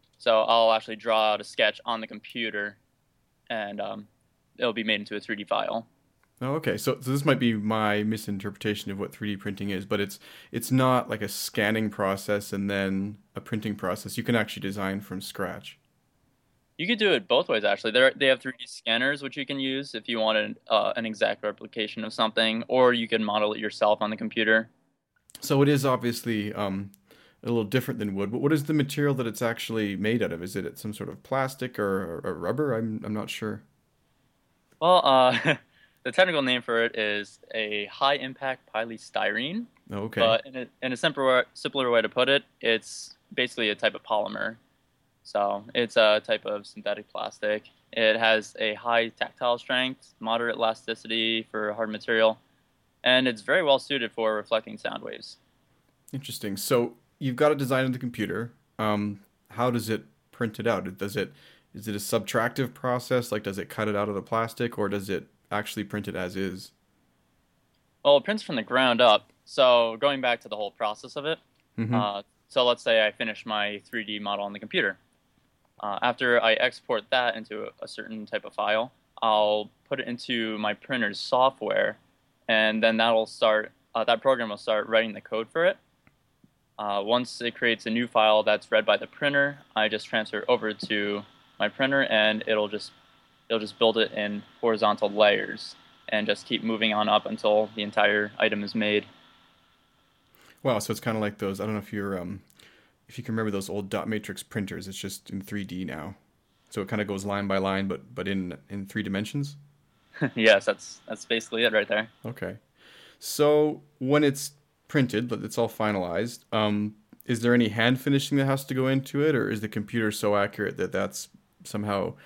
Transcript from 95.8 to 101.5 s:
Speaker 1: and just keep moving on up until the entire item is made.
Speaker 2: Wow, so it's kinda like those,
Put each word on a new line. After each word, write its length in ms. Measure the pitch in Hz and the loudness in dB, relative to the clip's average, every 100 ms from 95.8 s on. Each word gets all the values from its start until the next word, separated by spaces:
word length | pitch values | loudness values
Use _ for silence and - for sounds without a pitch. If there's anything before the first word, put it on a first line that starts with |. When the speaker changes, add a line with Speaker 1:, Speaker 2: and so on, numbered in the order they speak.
| - _ - | -20 _ -4
Speaker 1:
and 160 | 107 107 | -2 0
just 180 | - | -2
keep 180 | - 120 | -2 -2
moving 300 | 110 110 110 | -2 0 0
on 160 | 104 104 | 2 4
up 160 | 104 | 4
until 460 | 107 110 107 107 107 | 2 0 4 4 2
the 80 | 110 | -2
entire 500 | 104 107 104 104 104 - | -2 4 4 4 0 0
item 240 | 110 104 | 0 0
is 100 | 101 | -4
made. 320 | 113 104 104 - - _ _ _ _ _ _ _ _ _ _ _ _ - _ | -2 2 0 0 -12 _ _ _ _ _ _ _ _ _ _ _ _ -20 _
Speaker 2:
Wow, 160 | 139 110 | 0 0
so 120 | 101 | 0
it's 100 | 107 | -4
kinda 200 | 117 110 | -2 0
like 180 | 104 104 | -2 -2
those, 200 | 98 | -4